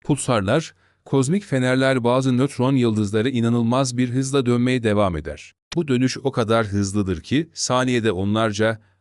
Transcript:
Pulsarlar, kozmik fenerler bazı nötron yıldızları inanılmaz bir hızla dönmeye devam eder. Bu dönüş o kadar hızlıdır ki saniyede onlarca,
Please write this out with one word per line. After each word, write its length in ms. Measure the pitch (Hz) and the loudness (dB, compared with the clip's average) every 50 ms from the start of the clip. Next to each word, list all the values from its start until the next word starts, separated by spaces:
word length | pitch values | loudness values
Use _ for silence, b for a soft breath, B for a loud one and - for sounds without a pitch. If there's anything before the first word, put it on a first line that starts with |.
| - | -4
Pulsarlar, 680 | - 147 135 - - 123 107 95 101 127 165 156 - - _ _ _ _ _ _ | -2 -2 -2 0 0 0 0 0 0 0 0 -2 -4 -12 _ _ _ _ _ _
kozmik 380 | - 135 135 127 135 180 202 - | -2 0 0 2 2 0 -2 -2
fenerler 600 | - 139 131 127 127 131 131 135 135 135 123 113 | -2 -2 0 0 2 2 2 2 2 2 2 2
bazı 340 | 120 123 135 131 135 123 | 2 2 2 2 2 2
nötron 380 | 120 135 139 - - 123 135 139 | 2 0 0 0 0 0 2 2
yıldızları 540 | 127 120 117 107 107 107 98 107 107 110 135 | 2 2 2 2 0 0 0 0 0 0 0
inanılmaz 680 | 131 117 113 117 120 120 117 113 123 135 139 127 120 | 0 0 2 2 2 2 2 0 0 0 0 -2 -2
bir 120 | 120 127 123 | -2 -2 -2
hızla 360 | 117 131 135 135 139 139 123 | -2 -2 -2 0 0 0 2
dönmeye 380 | 120 123 120 120 127 127 127 113 | 2 2 2 2 2 0 0 0
devam 340 | 107 101 104 104 95 82 | 0 2 2 2 0 0
eder. 360 | 76 73 73 73 - - - _ _ _ _ - | -4 -6 -8 -12 -12 -16 -20 _ _ _ _ -4
Bu 120 | 170 165 | -4 -2
dönüş 300 | 139 127 123 131 127 - | 0 0 2 2 0 -2
o 140 | - - 135 | -2 -4 -2
kadar 340 | - 127 113 101 117 113 113 | -2 0 0 2 2 2 2
hızlıdır 560 | 98 98 101 101 98 98 104 98 92 90 78 | 0 -2 -2 -2 0 -2 -2 0 0 -2 -4
ki 280 | - - 123 147 165 - _ | -4 -2 -2 -2 -2 -4 _
saniyede 580 | - - - 127 127 127 127 123 120 107 110 | -8 -4 -2 0 0 0 0 0 0 0 0
onlarca, 680 | 87 90 98 101 107 110 113 110 104 101 110 113 110 107 - _ _ _ | 0 0 -2 0 0 0 0 0 0 0 0 0 0 -4 -10 _ _ _